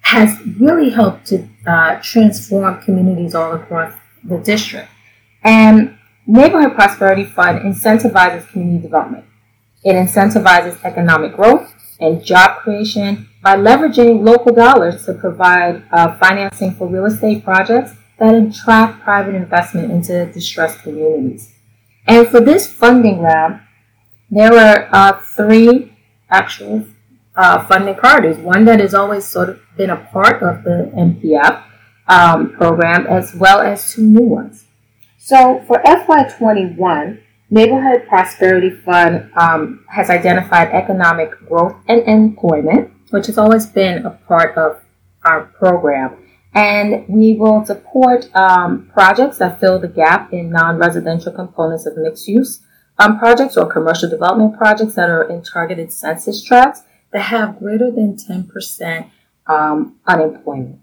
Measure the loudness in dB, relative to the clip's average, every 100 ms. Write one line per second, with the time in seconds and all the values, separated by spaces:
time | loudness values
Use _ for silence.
0 | -2 2 2 0 -12 0 0 2 0 0
1 | -2 -2 -8 -8 -8 _ -4 -2 0 -4
2 | -4 2 2 2 -8 -4 -4 -6 -6 -2
3 | -2 -2 -6 -6 -6 -8 -10 -8 -8 -12
4 | _ _ -12 -8 -4 -6 -6 -14 -20 _
5 | _ _ _ _ 2 6 6 6 4 -8
6 | _ _ 2 4 4 4 0 2 0 2
7 | 0 0 -4 -2 -2 0 -6 -4 0 0
8 | 2 2 2 0 -12 -8 -4 -6 -4 -4
9 | -4 -12 _ _ _ _ _ _ -2 0
10 | 0 0 0 2 2 2 0 -10 -10 -4
11 | 0 0 -2 0 2 2 -2 _ -20 _
12 | -4 -4 0 4 4 2 -8 -6 -6 -6
13 | -6 -8 -12 _ 0 2 4 2 2 2
14 | 4 4 4 4 4 4 4 4 2 -4
15 | -10 -8 -8 0 2 2 0 -6 -2 0
16 | 0 2 0 0 -8 -8 -8 -8 -8 -4
17 | -4 -2 -4 -4 -2 -2 0 -2 -2 -16
18 | _ _ 2 2 0 -4 0 2 2 -2
19 | -4 -2 -2 -8 -4 -4 -4 -8 -6 -6
20 | -4 -6 -6 -10 -12 -6 -6 -6 -14 -4
21 | -4 -2 -6 -10 -20 _ _ _ _ _
22 | 2 4 6 4 4 2 0 -2 2 4
23 | 2 0 0 0 0 -6 _ _ _ _
24 | _ _ _ 2 6 8 6 4 2 2
25 | 4 2 -10 -6 2 4 6 2 -2 _
26 | _ _ _ -2 -2 -12 -10 -10 -10 _
27 | _ _ _ 0 2 2 0 -2 -2 0
28 | 2 4 2 -4 -2 4 4 4 2 0
29 | -2 -4 -8 -6 -6 -8 _ -8 -6 -6
30 | -8 0 0 0 -6 -6 -6 -4 -6 -2
31 | -2 -2 -2 0 0 -2 -14 _ _ _
32 | 0 4 4 2 -4 -2 -2 0 0 -2
33 | -2 -4 -4 -2 2 4 2 -6 -10 -2
34 | 4 4 4 -2 -8 -20 _ _ _ _
35 | _ _ 2 4 4 2 -2 0 2 0
36 | 2 0 0 -2 -2 -2 -4 -4 -4 -4
37 | -6 -14 _ _ _ 2 2 2 0 -2
38 | 0 -2 -2 -2 0 0 -2 -6 -2 2
39 | 2 0 -8 -2 0 0 -6 -12 _ -8
40 | -2 -2 0 -2 0 0 0 -2 -4 -2
41 | 0 0 -6 -10 -6 -2 -2 -4 -2 0
42 | 2 2 2 0 -2 -2 0 -2 -2 _
43 | _ -6 -4 0 2 2 -2 -4 -2 -4
44 | -10 -16 _ 0 0 -2 -4 -4 _ _
45 | _ _ -2 -2 -6 _ 0 0 -2 -4
46 | -6 -12 _ _ _ -2 0 0 -2 -6
47 | -4 0 2 2 2 0 -2 -12 _ 0
48 | 2 0 -2 0 2 2 0 -6 -6 2
49 | 2 2 -2 -2 -6 -2 -2 -2 -4 -2
50 | 0 0 -4 -12 -6 -2 -2 0 -2 -2
51 | -6 -8 -8 -12 -14 -6 -6 -6 -10 -8
52 | -8 -8 -2 -2 -2 -10 _ _ _ _
53 | -2 0 0 2 0 -2 -4 -4 -4 -4
54 | -6 -4 -4 0 -2 0 0 0 -4 -4
55 | -4 -2 -4 -8 -10 -8 -8 -8 -12 -12
56 | -10 -10 -10 -12 0 2 2 -2 _ _
57 | _ -10 -6 -6 -6 -10 -8 -4 -4 -4
58 | -6 -6 -12 -12 -12 -14 -16 -14 -12 -12
59 | -14 _ _ _ -6 -4 -2 -4 -8 _
60 | -4 -2 -2 -6 -14 -12 -14 -16